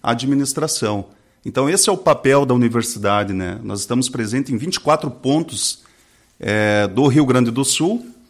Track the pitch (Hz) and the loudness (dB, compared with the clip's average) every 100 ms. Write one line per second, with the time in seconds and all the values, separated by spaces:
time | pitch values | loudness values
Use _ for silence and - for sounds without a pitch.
0 | - 117 131 139 135 - 151 - 110 104 | -2 -2 0 0 0 -2 -4 -2 -2 -2
1 | 98 _ _ _ 110 123 139 190 - 185 | -6 _ _ _ -6 -2 0 2 2 2
2 | - 143 131 139 135 123 120 117 110 - | 2 2 4 4 4 2 2 0 -4 -4
3 | 101 104 101 95 90 98 104 101 - 123 | 0 0 0 -4 -6 -8 -10 -8 -2 -2
4 | 127 - 107 123 143 117 156 - - - | -2 -4 -4 -4 -4 -4 -4 -4 0 0
5 | 151 - 131 151 165 123 - - _ _ | -2 -4 0 0 -2 -6 -6 -8 _ _
6 | _ _ _ _ - 107 107 104 101 98 | _ _ _ _ -2 0 2 2 2 2
7 | 143 135 135 127 117 117 135 - 165 233 | 4 4 4 4 2 0 -2 0 0 -2
8 | - - | -8 -20